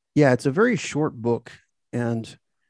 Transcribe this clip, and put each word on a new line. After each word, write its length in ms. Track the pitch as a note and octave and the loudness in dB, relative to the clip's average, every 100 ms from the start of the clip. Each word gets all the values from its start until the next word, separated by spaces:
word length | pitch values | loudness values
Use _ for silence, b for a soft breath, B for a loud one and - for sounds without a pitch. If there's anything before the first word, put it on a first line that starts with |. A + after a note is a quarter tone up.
| _ D3 | _ 2
Yeah, 160 | C#3+ | 4
it's 120 | B2 C#3+ | 4 2
a 60 | |
very 240 | C#3 A#3+ G3+ | 0 0 0
short 360 | - D3 C#3+ | -4 -4 -4
book, 380 | A#2+ A#2 A#2 - - _ _ _ | -4 -2 -2 -4 -20 _ _ _
and 460 | A#2+ A#2+ A2+ G#2+ - _ _ | -4 -2 -4 -6 -16 _ _